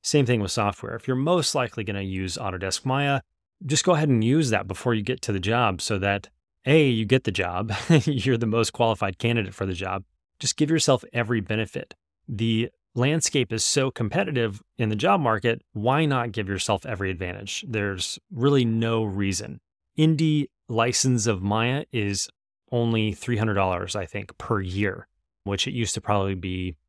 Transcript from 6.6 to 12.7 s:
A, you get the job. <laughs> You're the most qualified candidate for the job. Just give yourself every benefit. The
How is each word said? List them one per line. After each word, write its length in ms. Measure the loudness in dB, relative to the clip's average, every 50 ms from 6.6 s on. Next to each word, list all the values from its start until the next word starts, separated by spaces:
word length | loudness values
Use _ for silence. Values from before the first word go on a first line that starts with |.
| _
A, 240 | 4 4 6 6 4
you 160 | 2 0 2
get 200 | 2 2 2 2
the 60 | 0
job. 440 | -2 -2 -4 -2 -2 -4 -4 -4 -4 -6 2 6
<laughs> 140 | 6 6 6
You're 320 | 4 -2 0 2 2 2 2
the 80 | 2
most 240 | 0 2 2 0 0
qualified 480 | 2 2 2 2 2 0 -2 -4 -4 _
candidate 340 | -2 0 0 0 -2 -4
for 140 | -6 -6 -4
the 80 | -4 -4
job. 300 | -6 -6 -6 -6 -8 -8 _ _ _ _ _ _ _
Just 160 | -4 -4 0
give 140 | 0 2 2
yourself 340 | 2 2 4 4 2 2 0 -4
every 300 | -4 -4 -2 0 0 -2
benefit. 520 | 0 -2 -2 -2 -2 -4 -6 -10 -10 _ -16 _ _ _ _ _ _
The 440 | -10 -4 -2 0 2 2 2 0 -2